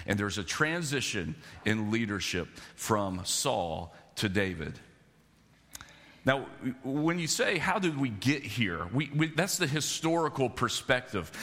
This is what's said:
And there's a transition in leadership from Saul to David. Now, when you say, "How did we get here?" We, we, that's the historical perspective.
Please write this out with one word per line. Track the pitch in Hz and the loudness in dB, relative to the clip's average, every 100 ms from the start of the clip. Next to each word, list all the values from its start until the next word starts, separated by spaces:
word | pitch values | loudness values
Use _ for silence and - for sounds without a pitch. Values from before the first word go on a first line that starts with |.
| - | -2
And | 104 | 0
there's | 104 95 | 0 -2
a | |
transition | 90 - 156 170 151 135 - 104 82 156 - - | -4 0 2 2 0 -2 -2 -2 -4 -8 -14 -6
in | - 110 104 | 0 0 2
leadership | 117 110 101 - 90 80 - - - | 0 0 -2 -2 -2 -4 -10 -18 -8
from | - 107 98 92 | 0 2 2 -4
Saul | 98 - 139 113 85 80 - - - - | -2 0 0 0 -2 -4 -8 -14 -14 -2
to | 113 | 0
David. | 95 95 82 76 - - - _ _ _ _ _ _ _ - - - - - 127 | 2 0 -2 -6 -8 -18 -20 _ _ _ _ _ _ _ -18 -18 -20 -20 -2 2
Now, | 135 107 - 127 - | 2 0 -6 -6 -4
when | 131 143 156 175 | -4 2 2 2
you | 156 | 0
say, | - 254 180 | 0 2 2
"How | 165 202 | 2 2
did | 180 139 | 2 2
we | 135 | 0
get | 101 123 147 | 2 2 2
here?" | 117 110 101 82 87 | 0 0 0 0 -2
We, | 123 160 151 | -2 0 0
we, | 160 | 0
that's | 156 190 - | 2 0 2
the | 160 | 2
historical | 151 - - 165 165 151 139 123 | 2 0 0 2 4 2 2 0
perspective. | - 117 - - 127 - 98 78 - | 2 0 0 2 2 2 -4 -4 -8